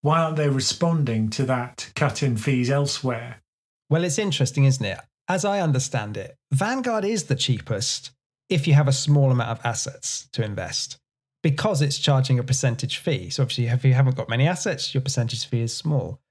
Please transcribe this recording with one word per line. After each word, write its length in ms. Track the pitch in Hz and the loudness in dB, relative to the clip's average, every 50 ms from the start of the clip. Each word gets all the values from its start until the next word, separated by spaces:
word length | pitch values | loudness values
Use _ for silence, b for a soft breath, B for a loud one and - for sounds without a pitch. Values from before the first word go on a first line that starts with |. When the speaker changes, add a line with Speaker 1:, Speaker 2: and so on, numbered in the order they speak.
Speaker 1:
Why 200 | - 147 156 165 | 2 2 2 2
aren't 160 | 165 156 160 | 2 0 0
they 100 | 151 151 | 0 0
responding 800 | 147 135 135 127 - - - 175 170 165 160 143 120 113 110 110 107 | 2 2 0 0 -2 -2 0 0 2 2 2 2 0 2 0 0 0
to 140 | 107 - 135 | 0 -2 0
that 440 | 123 131 123 120 123 - - - - - | 0 0 -2 -2 -8 -10 -14 -16 -12 -4
cut 280 | - 151 135 - - 151 | 0 0 0 0 0 0
in 140 | 135 120 | 0 0
fees 320 | 107 - 143 135 127 123 120 | 0 0 0 0 2 2 2
elsewhere?" 720 | 139 143 143 139 - - - 131 120 113 117 120 117 - _ _ _ _ _ _ _ _ _ _ | 2 0 0 0 -2 -2 -4 -4 -4 -4 -8 -12 -16 -18 _ _ _ _ _ _ _ _ _ _
Speaker 2:
Well, 140 | 147 165 175 | 0 2 2
it's 160 | 180 151 - | 0 0 0
interesting, 460 | 214 196 147 - 143 - - 147 139 | 0 -2 0 0 0 0 2 4 4
isn't 200 | 135 131 131 107 | 4 4 2 0
it? 140 | 101 95 - - _ _ _ _ | -4 -6 -6 -12 _ _ _ _
As 160 | - 180 185 - | -2 -2 0 0
I 160 | 202 196 202 | 0 0 2
understand 560 | 180 160 139 127 135 - - 120 107 104 104 | 2 2 2 0 0 -2 -4 -4 -4 -4 -8
it, 220 | 101 95 - - _ _ _ | -8 -10 -12 -14 _ _ _
Vanguard 520 | 139 131 190 220 254 269 240 247 226 220 196 | -2 0 0 0 -2 -2 -2 -2 -2 -2 0
is 200 | 202 226 208 233 | 0 -2 -2 -2
the 120 | - - | -2 -2
cheapest 760 | 131 - - 123 107 - - 113 98 113 - - - - - _ _ _ _ _ _ _ _ | -2 0 0 0 -2 -2 -6 -6 -4 -4 -4 -6 -6 -8 -16 _ _ _ _ _ _ _ _
if 180 | 190 151 139 | -2 0 4
you 80 | 165 147 | 6 6
have 120 | 139 151 | 6 6
a 60 | 135 135 | 4 2
small 380 | - - 151 147 147 139 135 | 0 2 2 4 4 6 4
amount 180 | 127 123 113 113 | 4 2 0 -2
of 160 | 113 113 - | -4 -4 -2
assets 640 | 120 117 - - - - - - - - - - _ - | -4 -2 -2 -6 -8 -10 -10 -8 -8 -8 -8 -10 _ -6
to 100 | - 113 | -4 -4
invest, 540 | 104 101 95 92 - - - - - - _ _ _ _ _ _ _ _ _ | -4 -4 -6 -6 -6 -6 -6 -6 -8 -12 _ _ _ _ _ _ _ _ _
because 400 | - 156 139 - - 214 208 139 | -2 -2 0 2 0 0 2 2
it's 160 | 151 143 139 | 0 0 0
charging 420 | - - - 143 131 131 - 127 123 | 0 2 2 4 4 4 4 2 2
a 40 | 120 | 2
percentage 540 | - 131 - - 127 117 120 - - - | 0 0 0 2 0 0 -2 -4 -6 -6
fee. 320 | - - 170 151 98 92 113 | -4 -2 -2 -2 -2 -4 -6
So 100 | - - 135 | -2 -2 -2
obviously, 220 | 117 - - 120 | -2 0 -2 0
if 180 | 117 120 127 - | 0 0 2 4
you 120 | 135 127 | 4 6
haven't 200 | 127 139 131 127 | 6 4 2 2
got 140 | 131 - - | -2 -4 -2
many 180 | 117 120 139 | 0 2 2
assets, 460 | 160 180 175 - 214 165 143 - - - | 2 2 0 -2 -4 -2 -2 -6 -4 -4
your 80 | 135 | -2
percentage 460 | 131 135 - - 117 113 - 110 - | -2 -2 -2 -2 -2 -2 -4 -6 -6
fee 140 | - - 117 | -4 -2 -2
is 140 | 117 113 - | -2 -2 -6
small. 440 | - - 156 151 135 98 82 - - _ _ | -6 -2 0 0 0 -2 -4 -8 -12 _ _